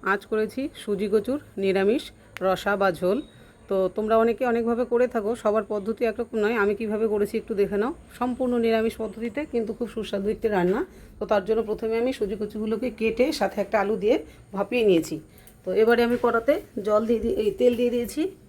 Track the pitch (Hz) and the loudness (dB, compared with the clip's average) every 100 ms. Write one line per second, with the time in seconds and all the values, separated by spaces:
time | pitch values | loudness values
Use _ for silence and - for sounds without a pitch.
0 | 190 196 - 220 214 240 269 - - 202 | 0 -2 -2 -2 -2 -4 -8 -8 -6 -4
1 | 208 208 202 285 - - 196 190 196 254 | 0 0 0 -6 -6 -4 0 2 2 0
2 | - - - - 185 185 - 202 196 185 | -2 -18 -20 -4 -2 0 -2 0 0 0
3 | 180 226 - - - - - 196 190 185 | 0 -2 -4 -18 -20 -20 -4 0 0 -2
4 | 214 226 226 226 254 233 233 233 240 240 | 2 4 4 2 0 0 0 -2 0 2
5 | 247 240 208 240 214 214 214 214 196 220 | 2 0 -4 -2 0 0 0 -6 -4 -2
6 | 233 220 233 226 208 233 202 208 220 208 | -2 -2 -6 -2 0 2 0 0 -2 -2
7 | 220 208 208 226 - 208 196 196 226 330 | 0 0 0 -2 -4 -2 0 0 -2 -4
8 | - - 247 247 254 240 226 226 226 220 | -14 -6 -4 -2 0 2 2 2 0 -2
9 | 220 202 233 277 302 247 214 214 233 226 | -8 -6 -6 -6 -4 -4 -4 -6 -6 -6
10 | 208 202 196 220 226 202 180 208 370 - | -6 -4 -2 -2 0 2 2 2 -2 -8
11 | - - 208 208 185 220 220 214 226 226 | -20 -10 0 0 2 -2 0 -2 -2 0
12 | 240 262 208 202 208 214 214 220 254 220 | 0 -2 -4 -4 -6 -4 -4 -2 -4 -2
13 | 220 220 262 302 190 - 202 220 196 208 | -2 2 0 2 -2 -2 0 0 0 0
14 | 202 294 - - - 196 196 247 214 175 | 2 2 0 -18 -12 -6 -2 2 6 4
15 | 156 156 - - - - - 185 220 233 | 4 -6 -10 -20 -20 -14 -4 2 4 4
16 | 233 240 240 233 226 302 - - 202 214 | 4 2 2 0 2 0 0 -6 0 2
17 | 220 233 226 - 214 190 247 240 247 240 | 2 0 0 0 0 4 2 4 0 0
18 | 240 - 359 - | -4 -4 -4 -6